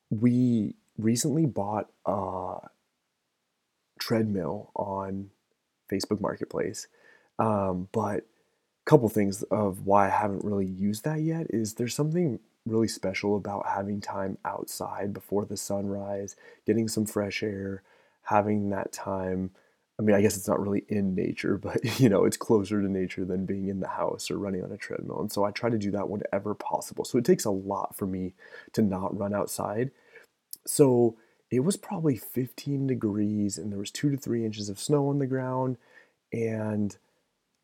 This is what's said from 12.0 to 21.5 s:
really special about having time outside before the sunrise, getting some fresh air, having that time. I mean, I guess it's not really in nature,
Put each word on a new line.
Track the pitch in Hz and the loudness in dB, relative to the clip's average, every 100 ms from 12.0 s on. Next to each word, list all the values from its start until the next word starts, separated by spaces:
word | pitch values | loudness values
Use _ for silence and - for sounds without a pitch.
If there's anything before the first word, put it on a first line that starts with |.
| 151 170 165 110 - _ 117 | 0 2 0 -2 -8 _ -2
really | 110 107 | 2 2
special | - 95 95 101 104 | 0 -4 -2 0 0
about | 101 101 101 | -2 -4 -2
having | 98 101 101 | -4 -2 -4
time | - 98 98 - - | -6 -6 -6 -6 -6
outside | 98 - - - 95 101 | -6 -8 -8 -8 -6 -6
before | 98 - 98 | -8 -4 -2
the | 104 101 | -2 -6
sunrise, | - 101 98 101 98 101 101 - - - - | -4 -4 -4 -4 -4 -6 -8 -12 -20 -4 0
getting | 110 110 | 2 2
some | 110 107 | 0 0
fresh | 104 101 - | 0 -2 -2
air, | 107 98 98 95 - _ _ _ | -4 -4 -6 -8 -12 _ _ _
having | - 104 104 104 101 | 2 4 4 2 0
that | 98 - | -2 -4
time. | - 101 98 92 92 92 - _ _ _ - | -6 -6 -4 -2 -2 -4 -8 _ _ _ 0
I | |
mean, | 107 101 | 4 6
I | |
guess | 104 98 | 6 2
it's | 104 | 0
not | - | 0
really | 101 101 - | 2 -2 0
in | 107 98 | 0 0
nature, | 92 87 - - | 0 -2 -2 0